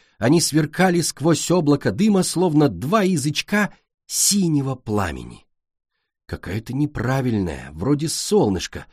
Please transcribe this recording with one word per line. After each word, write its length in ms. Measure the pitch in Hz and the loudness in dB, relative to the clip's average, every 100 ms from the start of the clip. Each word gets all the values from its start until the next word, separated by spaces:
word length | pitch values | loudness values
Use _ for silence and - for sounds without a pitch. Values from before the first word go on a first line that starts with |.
| _ - | _ -2
они 220 | 117 170 | 2 2
сверкали 580 | - 151 151 - 185 175 | 2 0 0 2 2 2
сквозь 500 | - - 151 151 - | -2 0 2 2 2
облако 420 | 180 147 143 123 | 2 2 2 0
дыма, 320 | 101 220 190 | 0 2 2
словно 440 | - 160 180 151 147 | 0 0 2 4 2
два 360 | 85 135 220 | 0 -2 2
язычка 720 | 190 170 143 147 - 208 202 - _ _ - | 2 0 -2 -4 -2 -2 -2 -6 _ _ -8
синего 720 | - - 202 170 147 135 127 | -2 0 2 2 2 -2 -6
пламени. 680 | - 104 90 64 60 57 _ _ _ _ _ _ _ _ - | -2 -2 -2 -6 -12 -18 _ _ _ _ _ _ _ _ -12
«Какая-то 460 | - - 107 - | -10 -8 -8 -4
неправильная, 960 | 131 147 110 120 131 127 107 87 65 67 | -2 -2 -2 -2 -2 0 -2 -2 -6 -12
вроде 380 | 78 110 143 156 | -6 -2 0 -2
солнышка», 760 | - - 208 117 95 - - - | -6 0 2 2 0 -6 -12 -16